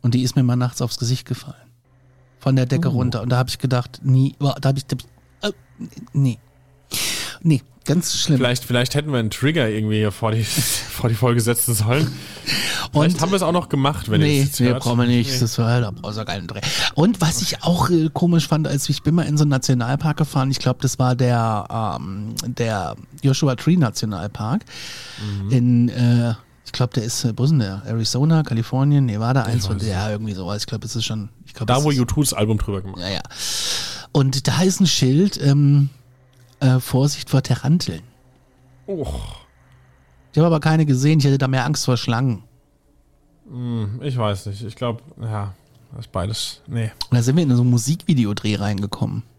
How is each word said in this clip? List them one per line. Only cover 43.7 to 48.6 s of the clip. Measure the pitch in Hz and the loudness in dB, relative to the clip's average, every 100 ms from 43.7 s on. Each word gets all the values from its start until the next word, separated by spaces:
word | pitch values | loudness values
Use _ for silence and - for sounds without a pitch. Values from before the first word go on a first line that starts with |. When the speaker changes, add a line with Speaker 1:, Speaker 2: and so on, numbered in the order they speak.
| 117 104 120 | -4 -4 -6
Speaker 2:
ich | 139 127 | -4 -2
weiß | 107 98 - | 0 -2 -6
nicht. | 101 | -10
Ich | 110 - | -12 -6
glaub, | 120 117 - - | -6 -6 -12 -12
ja, | 110 107 101 95 _ _ _ | -8 -6 -8 -12 _ _ _
das | - - | -16 -8
ist | |
beides, | - 90 110 - - - | -6 -4 -4 -8 -12 -10
nee. | 120 110 - - | -6 -6 -8 -2
Speaker 1:
Und | 123 | 0
da | |
sind | 117 147 | 4 2
wir | |
in | 160 123 | 4 4
so | |
einen | 123 | 4
Musikvideodreh | 120 117 165 - 147 107 101 107 | 2 2 -4 2 2 2 0 -2
reingekommen. | 104 | -2